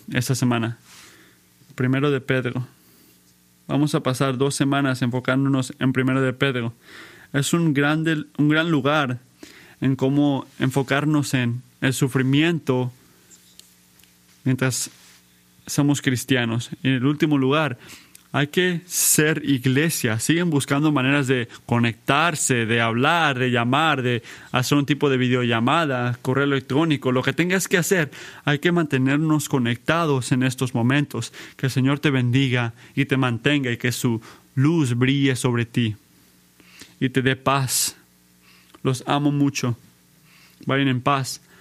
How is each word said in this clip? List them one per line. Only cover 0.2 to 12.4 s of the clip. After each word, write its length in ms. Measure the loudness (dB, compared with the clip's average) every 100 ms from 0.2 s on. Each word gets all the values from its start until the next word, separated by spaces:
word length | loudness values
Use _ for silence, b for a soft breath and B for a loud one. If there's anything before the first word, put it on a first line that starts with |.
| -2 0
semana. 420 | 0 0 -2 -6 B B B B B B B _ -14 -4
Primero 360 | -2 0 0
de 100 | 0
Pedro. 440 | 0 -2 -2 -4 -8 _ b b b b b _ _ _ -4
Vamos 260 | 0 0
a 100 | 0
pasar 340 | -2 0 0 0
dos 180 | 0 0
semanas 460 | 0 0 0 0
enfocándonos 720 | -2 -2 0 0 2 0 -2 -2
en 120 | 0
Primero 300 | 2 2 2
de 100 | 0
Pedro. 420 | 0 0 0 -4 -8 B B B B B
Es 180 | -4 0
un 220 | 2 2
grande, 500 | 2 2 0 0 -2 -4 0
un 100 | 2
gran 240 | 2 2
lugar 480 | 2 2 0 0 -4 -10 _ B B B B
en 160 | -2 0
cómo 500 | 2 2 2 0 -4 -4
enfocarnos 760 | -2 0 0 0 2 0 2
en 280 | 0 0 -4 -10 _
el 120 | -2
sufrimiento 1000 | 0 0 0 2 2